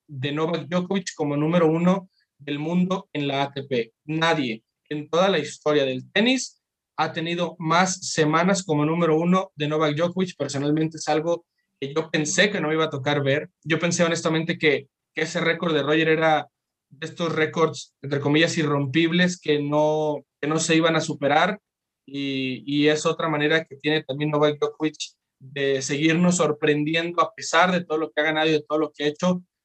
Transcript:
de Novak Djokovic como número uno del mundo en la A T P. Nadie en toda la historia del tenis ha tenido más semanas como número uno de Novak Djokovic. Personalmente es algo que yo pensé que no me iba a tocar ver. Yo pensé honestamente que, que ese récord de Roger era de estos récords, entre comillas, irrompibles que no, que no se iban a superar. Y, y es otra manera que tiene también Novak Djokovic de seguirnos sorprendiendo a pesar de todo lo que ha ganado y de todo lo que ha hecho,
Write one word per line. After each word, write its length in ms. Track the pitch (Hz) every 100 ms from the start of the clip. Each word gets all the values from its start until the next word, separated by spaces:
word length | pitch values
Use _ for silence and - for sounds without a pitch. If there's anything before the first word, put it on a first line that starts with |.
| -
de 260 | 135 143
Novak 360 | 147 160 165 135
Djokovic 460 | 180 180 196 -
como 220 | - 147 143
número 300 | 156 175 160
uno 420 | 165 180 190 185 _ _ _
del 200 | 143 143
mundo 500 | 160 180 180 190 -
en 160 | 147 139
la 140 | 135
A 100 | 135
T 120 | 135
P. 280 | 135 123 - _
Nadie 580 | 151 156 165 165 123 110 _ _ -
en 220 | 151 151
toda 180 | 165 196
la 120 | 165
historia 440 | - - 151 147
del 260 | 135 127 127
tenis 520 | 202 233 262 - _ _ _ _ -
ha 160 | 160
tenido 440 | 165 165 175 165 -
más 540 | 160 170 185 - -
semanas 500 | - 151 160 180 190
como 240 | - 147 151
número 320 | 170 165 156
uno 340 | 175 185 190 -
de 120 | 151
Novak 280 | 156 151 147
Djokovic. 400 | 175 185 185 -
Personalmente 600 | - 139 143 156 160 160
es 120 | 156
algo 360 | 156 170 170 _ _ _ _
que 140 | 135
yo 180 | 156 160
pensé 400 | 160 147 180 202
que 100 | 185
no 80 | 151
me 60 |
iba 100 | 160
a 60 | 156
tocar 320 | 139 143 147
ver. 280 | 135 147 - _
Yo 140 | 151 165
pensé 260 | 175 175
honestamente 540 | 165 170 165 160 165 -
que, 300 | 156 131 - _ _
que 80 | 156
ese 180 | 160 175
récord 340 | 165 165 175
de 80 | 147
Roger 260 | 135 160 160
era 400 | 160 160 151 - _ _ _ _
de 180 | 135 160
estos 280 | 170 165
récords, 600 | 156 156 170 160 - - _
entre 200 | 139 139
comillas, 360 | 147 151 165 170
irrompibles 800 | 147 143 139 160 165 175 180 180
que 200 | 151 147
no, 640 | 147 151 151 156 151 143 - _
que 60 | 147
no 140 | 160
se 160 | 170 160
iban 200 | 160 160
a 40 |
superar. 580 | 156 139 139 151 185 220 _ _ _ _ -
Y, 540 | 139 139 135 131 127
y 240 | 139 147 151
es 160 | 151
otra 240 | 170 156 165
manera 360 | 147 147 160
que 120 | - 135
tiene 280 | 151 156
también 260 | 151 143 151
Novak 280 | 147 147 143
Djokovic 360 | 147 - 156 151 - _ _ _
de 420 | 131 143 139 135
seguirnos 540 | 135 143 160 165 180 180
sorprendiendo 840 | 151 147 151 147 151 165 170 175
a 140 | 160
pesar 380 | - 135 165 180
de 120 | 180
todo 140 | 175 156
lo 120 | 151
que 100 | 151
ha 40 |
ganado 240 | 156 156 160
y 40 |
de 100 | 151
todo 160 | - 151
lo 140 | 151
que 120 | -
ha 40 | 147
hecho, 340 | 147 180 180 - _